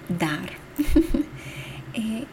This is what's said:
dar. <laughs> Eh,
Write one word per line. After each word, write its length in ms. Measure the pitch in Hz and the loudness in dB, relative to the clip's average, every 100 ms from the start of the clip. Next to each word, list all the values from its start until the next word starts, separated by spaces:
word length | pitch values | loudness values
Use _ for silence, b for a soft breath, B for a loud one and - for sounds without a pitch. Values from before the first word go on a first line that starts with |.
| - | -4
dar. 400 | 175 - 151 - - - - | 0 2 0 -4 -10 -14 -2
<laughs> 480 | 294 302 330 - 294 B B B B B - - | 6 6 6 4 0 B B B B B -10 -4
Eh, 280 | 220 220 277 | -2 -2 -6